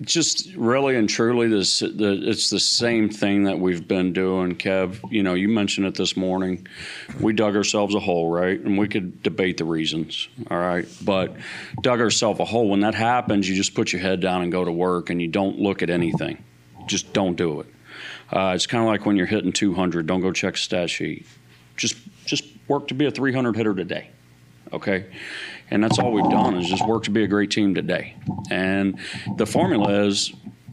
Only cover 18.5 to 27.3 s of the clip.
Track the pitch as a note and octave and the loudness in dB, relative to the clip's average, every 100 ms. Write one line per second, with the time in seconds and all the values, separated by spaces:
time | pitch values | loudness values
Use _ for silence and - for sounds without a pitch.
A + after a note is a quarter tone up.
18.5 | F2+ - A#2+ A2+ G#2 G#2 G2+ F2+ A2 F#2 | 0 0 0 2 2 2 2 2 0 0
19.5 | F2+ G2+ F2 F2+ E2+ D#2+ F#2 F#2 F2 F#2+ | 0 0 2 0 0 0 0 0 0 -2
20.5 | - - F2+ E2 - D#2+ D2+ - - - | -4 -4 -2 -2 -4 -6 -8 -14 -20 -20
21.5 | - - - B2 - - - - D3+ - | -20 -16 -6 -6 -6 -14 -14 -6 -6 -6
22.5 | - - C#3 D3 C3 C#3+ B2+ C3+ B2+ B2 | -10 -2 -2 -2 0 0 0 0 0 0
23.5 | G#2 A2 F#2+ E2+ D#2 - - - - - | 0 0 0 -4 -8 -10 -20 -20 -20 -20
24.5 | - - - G#2 F#2 - - - - - | -20 -12 -6 -2 -2 -4 -12 -14 -12 -14
25.5 | - - G2+ A2 A2 B2 G#2+ F2+ G2 A2 | -16 -2 2 2 2 2 2 2 4 2
26.5 | F2+ F2 F#2+ G#2+ A2+ A2 G#2+ G2+ | 0 0 0 0 0 0 2 2